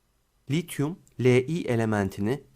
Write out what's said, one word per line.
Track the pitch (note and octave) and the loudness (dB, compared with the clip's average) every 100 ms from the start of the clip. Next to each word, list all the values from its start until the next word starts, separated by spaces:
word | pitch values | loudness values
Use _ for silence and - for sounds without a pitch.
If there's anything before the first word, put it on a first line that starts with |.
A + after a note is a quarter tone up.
| _ _ _ _ - | _ _ _ _ -6
Lityum, | D3 E3+ - C#3+ F#3 _ - | -4 -4 -4 -4 -6 _ 0
Li | A#2+ B2 B2+ E3+ - | 4 4 2 -2 -2
elementini | A#2 A2+ G#2 F#2+ - G2+ C#3 - | 0 2 2 0 -2 -2 -4 -4